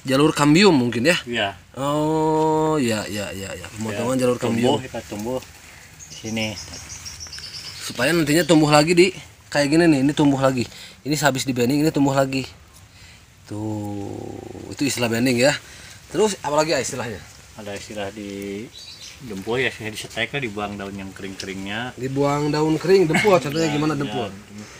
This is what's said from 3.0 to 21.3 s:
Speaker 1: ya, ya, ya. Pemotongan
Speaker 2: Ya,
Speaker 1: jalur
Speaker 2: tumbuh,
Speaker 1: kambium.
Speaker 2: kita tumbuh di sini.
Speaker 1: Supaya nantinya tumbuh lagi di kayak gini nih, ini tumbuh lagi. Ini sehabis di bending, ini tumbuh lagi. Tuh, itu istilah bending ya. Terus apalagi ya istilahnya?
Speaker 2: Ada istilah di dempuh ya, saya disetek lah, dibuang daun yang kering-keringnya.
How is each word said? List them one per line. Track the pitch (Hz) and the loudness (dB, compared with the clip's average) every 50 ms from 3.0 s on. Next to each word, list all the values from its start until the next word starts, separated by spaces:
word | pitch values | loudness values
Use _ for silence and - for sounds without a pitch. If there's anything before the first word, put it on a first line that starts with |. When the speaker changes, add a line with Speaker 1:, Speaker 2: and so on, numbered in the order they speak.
| 98 | -4
Speaker 1:
ya, | - 98 104 98 - | -6 -6 -6 -6 -8
ya, | 92 95 95 95 - | -8 -10 -10 -10 -10
ya. | 87 90 - - 104 | -12 -14 -14 -10 -8
Pemotongan | 110 110 101 101 113 123 131 127 | -6 -6 -4 -4 -2 -2 0 2
Speaker 2:
Ya, | 127 | 2
Speaker 1:
jalur | 123 123 | 0 0
Speaker 2:
tumbuh, | 120 127 117 117 117 120 127 143 | 0 0 0 2 2 4 4 2
Speaker 1:
kambium. | - | 2
Speaker 2:
kita | 131 123 - 117 - | -2 -8 -10 -12 -10
tumbuh | - 110 101 107 120 131 127 - - - - - - - - - - - - - - | -10 -10 -8 -6 -6 -6 -8 -8 -12 -18 -20 -20 -20 -20 -20 -20 -20 -20 -20 -20 -20
di | - - | -18 -14
sini. | - 110 110 110 110 107 104 - - - - - - - - - - - - - - - - - - - - - - - - - - | -10 -6 -4 -4 -4 -4 -6 -10 -12 -14 -16 -16 -16 -16 -16 -16 -16 -16 -16 -16 -16 -16 -16 -16 -16 -16 -16 -16 -16 -16 -14 -12 -12
Speaker 1:
Supaya | - - - 123 147 | -8 -4 -2 0 2
nantinya | 170 170 156 139 147 170 | 2 2 2 4 2 2
tumbuh | 175 156 170 156 156 | 4 6 6 6 8
lagi | 147 151 151 151 165 180 170 | 8 8 6 6 6 6 6
di | 180 190 - - - - - - - | 6 6 2 -2 -12 -18 -20 -20 -12
kayak | - - 147 143 139 | -4 0 0 2 4
gini | 151 165 175 | 4 6 6
nih, | 165 151 131 | 6 6 4
ini | 131 147 | 4 2
tumbuh | 147 - 151 143 139 131 | 2 4 4 4 4 4
lagi. | 135 135 135 123 113 - - - - - - - - | 4 2 2 0 -2 -6 -8 -14 -20 -20 -20 -10 -4
Ini | 135 156 | -4 -2
sehabis | 143 151 143 131 131 113 | 2 2 2 2 0 -2
di | 131 127 | -2 0
bending, | 123 120 120 143 143 151 | 0 2 2 2 2 2
ini | 160 156 | 2 4
tumbuh | 156 139 143 | 4 2 4
lagi. | 135 135 135 135 135 135 127 - - - - - - - - - - - - - - - - - - - - | 4 2 2 2 0 -4 -4 -6 -12 -20 -20 -20 -20 -20 -20 -20 -20 -20 -20 -20 -20 -20 -20 -20 -20 -20 -16
Tuh, | - 104 104 107 110 107 104 104 104 104 101 101 104 104 104 - - - - - - - - - - - | -12 -10 -8 -6 -6 -6 -6 -6 -8 -8 -8 -10 -10 -10 -10 -10 -12 -12 -12 -14 -14 -14 -14 -14 -14 -6
itu | - 147 | -4 -2
istilah | 131 - 117 123 | -2 0 -2 -2
bending | 110 113 113 123 135 123 120 | 0 0 2 2 2 4 4
ya. | 123 147 147 - - - - - - - - - - - | 4 4 2 0 -6 -14 -20 -20 -20 -20 -20 -20 -16 -6
Terus | - 165 214 214 190 - | 0 2 2 2 0 -4
apalagi | - 151 147 151 156 160 160 | -4 0 2 2 2 2 0
ya | 135 | -2
istilahnya? | 117 - - 127 113 120 104 90 - - - - - - - | -2 -4 -6 -6 -6 -8 -10 -12 -14 -18 -20 -20 -20 -20 -18
Speaker 2:
Ada | 113 107 101 101 95 | -14 -12 -10 -10 -10
istilah | - - 110 104 101 98 | -12 -12 -10 -8 -8 -8
di | 101 110 101 101 98 101 101 101 98 101 117 147 - - - - - - - - - - | -8 -10 -10 -10 -10 -10 -8 -8 -8 -10 -10 -12 -16 -18 -18 -18 -18 -18 -18 -18 -18 -16
dempuh | 139 120 95 95 95 110 113 131 | -14 -12 -12 -8 -6 -4 -2 -2
ya, | 127 117 | -2 -2
saya | - - 110 107 104 | -4 -6 -10 -10 -8
disetek | 98 - - - 110 117 113 - | -10 -12 -8 -6 -6 -6 -4 -4
lah, | 143 | -6
dibuang | 135 113 98 104 107 101 104 | -6 -6 -6 -6 -6 -6 -6
daun | 101 98 98 101 98 | -8 -10 -10 -10 -10
yang | 98 95 | -12 -12
kering-keringnya. | 92 - 98 95 | -12 -12 -12 -12